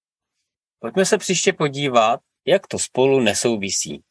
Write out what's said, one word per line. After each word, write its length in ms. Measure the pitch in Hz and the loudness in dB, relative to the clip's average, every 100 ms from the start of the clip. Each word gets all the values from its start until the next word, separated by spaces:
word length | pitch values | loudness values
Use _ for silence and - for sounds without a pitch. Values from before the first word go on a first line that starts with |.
| _ _ _ _ _ _ _ _ | _ _ _ _ _ _ _ _
Pojďme 260 | 113 185 | -4 0
se 140 | 185 202 | 2 0
příště 340 | - 175 - | 0 0 0
podívat, 680 | - 151 139 143 120 110 127 _ _ - | 0 -2 -2 -2 0 0 0 _ _ 0
jak 200 | 190 - | 0 0
to 120 | 101 | -8
spolu 420 | - - 131 135 | -4 0 2 4
nesouvisí. 840 | 110 101 120 110 98 - - 71 - | 2 0 0 -2 -4 -6 -6 -10 -16